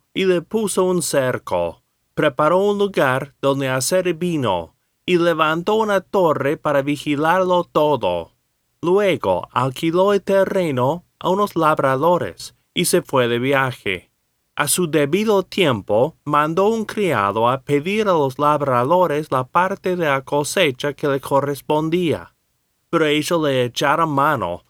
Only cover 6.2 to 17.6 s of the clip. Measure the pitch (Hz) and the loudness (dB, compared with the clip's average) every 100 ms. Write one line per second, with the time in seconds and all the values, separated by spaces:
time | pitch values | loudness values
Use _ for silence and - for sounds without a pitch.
6.2 | 170 127 131 160 151 139 139 143 151 143 | 2 2 0 -2 0 0 0 -4 -2 -2
7.2 | 160 180 185 180 170 165 151 135 98 87 | 2 2 2 0 0 0 2 2 -2 -4
8.2 | 80 _ _ _ _ - 165 196 202 170 | -8 _ _ _ _ -8 -2 0 2 0
9.2 | 98 87 - 120 131 127 165 175 196 202 | 0 -2 0 0 0 -2 -2 2 2 2
10.2 | - 196 190 196 170 127 127 170 - - | 0 0 2 0 -2 0 -2 -2 -8 -8
11.2 | 165 190 208 170 156 151 135 131 160 127 | -4 -2 -2 0 0 2 0 0 2 0
12.2 | 101 - - _ _ - 175 180 - 131 | -2 -10 -18 _ _ -4 0 0 0 0
13.2 | 120 120 131 139 131 127 101 87 - _ | 2 0 0 0 0 -4 -6 -6 -8 _
14.2 | _ _ _ - 143 - 170 151 143 185 | _ _ _ -4 -2 0 0 0 0 0
15.2 | 220 202 180 - 160 107 92 104 147 - | 2 0 0 -2 0 0 0 0 0 -2
16.2 | - 147 151 165 202 226 208 - 190 123 | -2 0 0 2 0 0 -4 -2 0 2
17.2 | 101 107 117 131 | 0 2 2 0